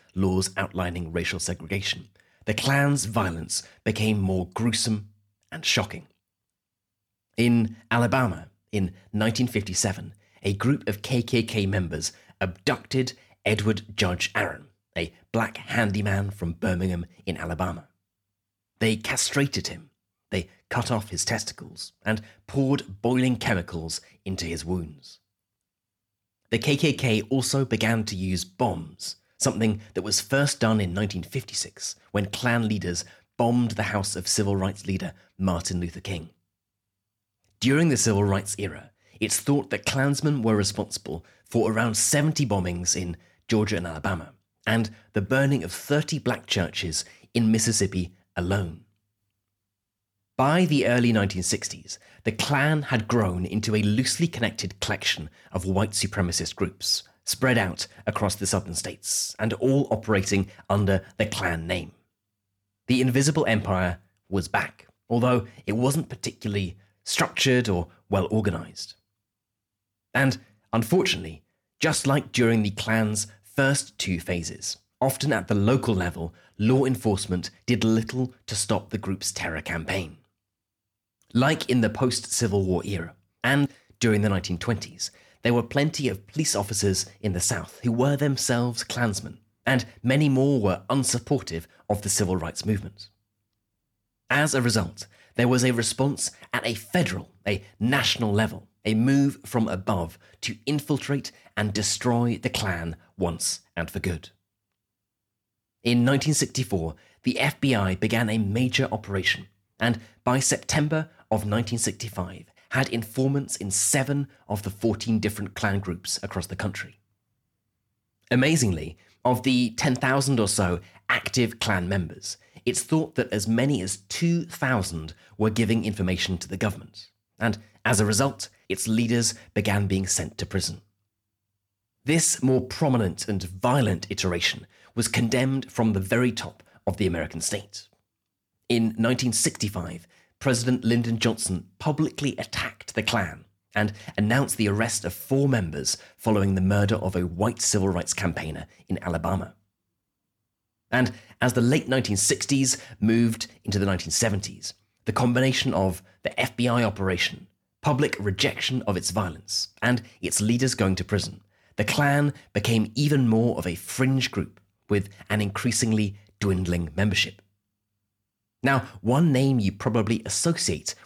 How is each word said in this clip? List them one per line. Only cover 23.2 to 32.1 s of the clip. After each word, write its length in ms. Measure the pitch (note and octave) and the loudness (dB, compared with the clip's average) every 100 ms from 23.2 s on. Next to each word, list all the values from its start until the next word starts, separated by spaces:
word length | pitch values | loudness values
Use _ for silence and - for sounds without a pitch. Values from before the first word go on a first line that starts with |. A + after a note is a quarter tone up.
| B2+ A#2 | 2 0
chemicals 640 | - F#2+ E2+ E2+ E2 - - _ | 0 0 -2 -8 -8 -10 -12 _
into 220 | F#2+ F#2 E2 | -8 -6 -6
his 180 | E2 | -8
wounds. 540 | D#2 F2+ D#2+ D2 - - _ _ _ _ _ _ _ _ _ _ _ _ - | -4 -4 -6 -14 -20 -20 _ _ _ _ _ _ _ _ _ _ _ _ -4
The 80 | A2 | -2
K 180 | - C#3+ | 2 2
K 160 | D#3+ | 2
K 280 | - B2+ G#2+ | 2 2 2
also 420 | G#2 C3+ B2 C#3 | 2 0 0 0
began 400 | C3+ A2 A2 A2+ | 0 0 2 0
to 120 | G#2 F#2+ | -2 -4
use 280 | F#2 F2+ | -2 -2
bombs, 720 | - - A#2+ E2+ D#2+ - - - _ - | -4 -2 0 0 -8 -12 -14 -14 _ -4
something 440 | C3 G#2 A2 G#2 - | -2 0 0 0 -6
that 80 | F2+ | -8
was 180 | G2 - | -2 -2
first 400 | - C3+ C#3+ - | 0 0 2 2
done 200 | A2+ A2 | 2 2
in 140 | F#2+ | 0
nineteen 280 | F2+ G#2 F2+ | -2 -2 -4
fifty-six, 720 | E2 C3+ - - - - - - _ | -6 -8 -6 -8 -8 -10 -12 -12 _